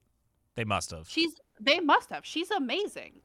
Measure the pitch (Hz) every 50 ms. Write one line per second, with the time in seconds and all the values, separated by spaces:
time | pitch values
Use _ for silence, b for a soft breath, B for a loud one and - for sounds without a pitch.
0 | _ _ _ _ _ _ _ _ _ _ _ 120 113 107 98 90 - - 87 80
1 | 80 - - 320 330 320 - - _ _ _ - 214 277 311 370 330 285 349 480
2 | - - 170 147 - - - 311 359 - 427 349 269 226 247 381 415 - - 143
3 | 87 - - -